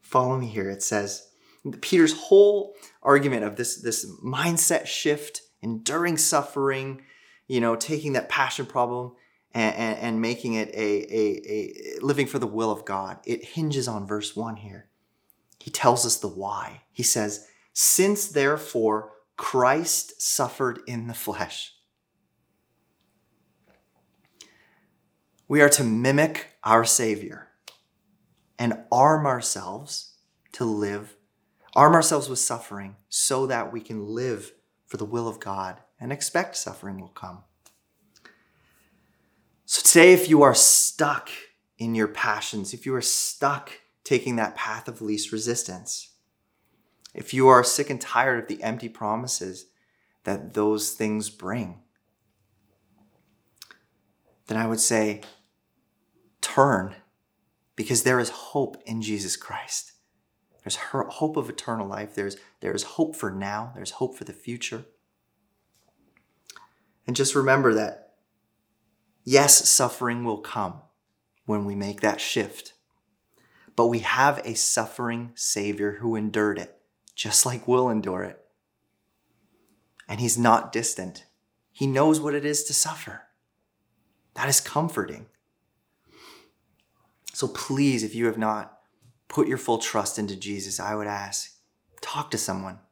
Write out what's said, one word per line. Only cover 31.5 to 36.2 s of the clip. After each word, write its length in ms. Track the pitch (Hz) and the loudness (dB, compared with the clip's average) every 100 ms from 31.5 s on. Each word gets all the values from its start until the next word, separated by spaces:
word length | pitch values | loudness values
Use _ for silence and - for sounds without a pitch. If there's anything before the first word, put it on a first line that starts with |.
| _ _ | _ _
arm 200 | 135 147 | 8 8
ourselves 340 | 165 156 151 131 | 8 6 0 -2
with 100 | 127 | -4
suffering 580 | - 117 - 101 98 104 _ | -2 -4 -8 -12 -14 -18 _
so 380 | - - 131 131 | -4 0 0 0
that 260 | 120 107 | -2 -4
we 80 | 113 | -8
can 340 | - 110 104 | -10 -10 -6
live 380 | 113 127 107 - _ _ _ _ | -6 -6 -6 -10 _ _ _ _
for 100 | - | -10
the 80 | |
will 220 | 104 120 117 | -6 -4 -4
of 140 | 113 | -8
God 400 | 101 98 95 90 _ _ | -8 -6 -8 -10 _ _
and 140 | 120 | -10
expect 440 | 143 | -6